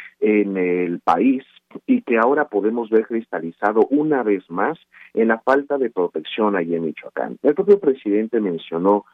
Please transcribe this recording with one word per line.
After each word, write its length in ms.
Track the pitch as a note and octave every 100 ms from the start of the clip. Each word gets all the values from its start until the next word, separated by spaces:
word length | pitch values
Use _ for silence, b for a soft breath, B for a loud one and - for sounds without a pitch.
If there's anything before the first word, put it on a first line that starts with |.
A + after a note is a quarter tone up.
| B B
en 360 | A2 G#2+ G3 -
el 440 | - F2+ F2+ F2
país, 420 | - E2+ A#2+ C3 - _ _ - -
y 160 | B2
que 160 | - A#2
ahora 300 | A#2 D3 D3
podemos 420 | G2+ G2+ A#2+ A2+
ver 160 | A2 A2+
cristalizado 800 | A#2 A2+ F2+ E2 - G#2 A2 G#2+
una 340 | C#3+ D#3 C#3+
vez 180 | G#2+ G2 -
más 260 | E2+ A2+ E3 _ B B
en 140 | - A2+
la 100 | A2+
falta 400 | - C3+ C#3+ C#3+
de 120 | B2
protección 680 | - F2 D#2+ D#2 - G#2+ G2
allí 180 | E2+
en 100 | E2+
Michoacán. 520 | E2 D2 - - A#1+ -
El 120 | -
propio 240 | - G3 G3+
presidente 640 | D#3 B2+ G#2 G2+ A2 A#2
mencionó 640 | G2+ E2 - E2 F#2 G#2 -